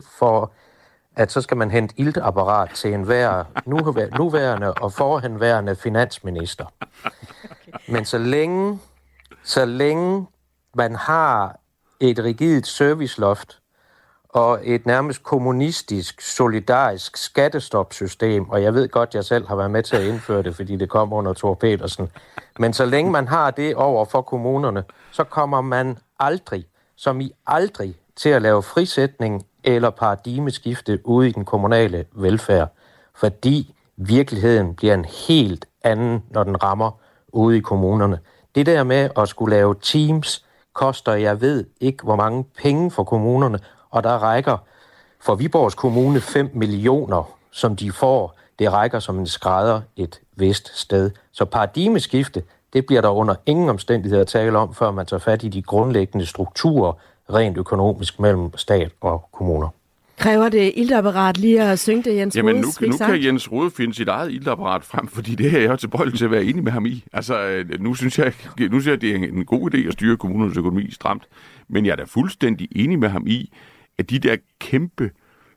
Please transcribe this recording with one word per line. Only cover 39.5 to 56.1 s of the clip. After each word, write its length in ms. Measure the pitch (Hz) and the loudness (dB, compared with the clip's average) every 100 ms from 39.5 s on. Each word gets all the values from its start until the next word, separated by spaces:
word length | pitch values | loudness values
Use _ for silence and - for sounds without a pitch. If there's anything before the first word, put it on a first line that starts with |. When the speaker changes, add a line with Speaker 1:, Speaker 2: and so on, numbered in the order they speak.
| 104 | 4
Speaker 1:
lave 200 | 101 101 | 4 2
teams, 640 | - 151 151 160 - - _ _ _ | 0 2 2 0 -2 -8 _ _ _
koster 400 | - 135 131 - | -2 -2 0 -2
jeg 280 | 107 104 104 | 0 0 2
ved 240 | 131 139 - - | 0 0 -4 -4
ikke, 220 | 131 135 | -4 -4
hvor 120 | 107 107 | -2 0
mange 300 | 107 123 131 - | 2 -2 -6 -2
penge 340 | 143 147 175 | 0 2 0
for 120 | 139 | -2
kommunerne, 560 | 95 113 110 127 135 104 - _ _ | -2 0 2 2 2 -2 -8 _ _
og 140 | 117 | -2
der 60 | 117 | 0
rækker 480 | 120 110 117 139 110 - _ _ _ _ _ | 0 2 0 0 -2 -4 _ _ _ _ _
for 140 | - 101 | -2 0
Viborgs 400 | 151 165 110 - | 2 2 2 2
Kommune 440 | 127 117 135 139 | 0 2 4 2
fem 300 | - 143 135 | 0 -2 -2
millioner, 840 | 117 107 101 117 143 123 90 76 - _ | -2 -2 0 2 2 0 -2 -4 -14 _
som 240 | - 117 98 | -4 -2 -2
de 160 | 101 | -6
får, 480 | - 131 131 90 - _ - | 0 2 2 -2 -10 _ -2
det 140 | 104 | 0
rækker 260 | 101 117 117 | 2 0 -2
som 200 | - 95 | -6 -6
en 80 | 85 | -6
skrædder 540 | - 92 92 110 110 113 - | -4 0 2 2 0 -4 -8
et 240 | 87 - _ - | -8 -10 _ -2
vist 440 | 95 98 - - | 0 0 -6 -14
sted. 320 | - 98 98 - _ | -2 0 0 -4 _
Så 140 | - 101 | -6 -2
paradigmeskifte, 960 | 117 104 156 202 202 - 131 135 92 - _ _ | 0 -2 0 0 0 0 -2 -2 -6 -10 _ _
det 120 | 131 135 | -2 2
bliver 160 | 123 | 2
der 80 | 104 | 4
under 260 | 101 107 95 - | 2 0 0 0
ingen 240 | 160 165 | 2 2
omstændigheder 540 | 101 - 117 98 101 | -2 0 -2 2 2
tale 340 | 95 117 113 107 | 4 2 2 2
om, 160 | 110 | 0
før 180 | - 110 | 0 -2
man 140 | 95 87 | -2 -4
tager 140 | 92 | -4
fat 240 | - 110 | 0 0
i 60 | 113 | -2
de 120 | 95 | -8
grundlæggende 640 | - 104 127 113 95 | -2 0 2 2 0